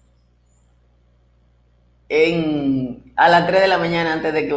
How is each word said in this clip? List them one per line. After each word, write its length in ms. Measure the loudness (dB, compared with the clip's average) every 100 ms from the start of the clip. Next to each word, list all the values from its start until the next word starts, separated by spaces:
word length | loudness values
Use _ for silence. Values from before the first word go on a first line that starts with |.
| _ _ _ _ _ _ _ _ _ _ _ _ _ _ _ _ _ _ _ _ -4
en, 1040 | 0 2 0 -2 -2 -2 -2 -4 -10 -10 2
a 140 | 4
las 160 | 4 2
tres 160 | 2
de 60 | 2
la 100 | 0
mañana 340 | -2 -2 -2
antes 220 | -4 -4
de 120 | -4
que, 80 | -2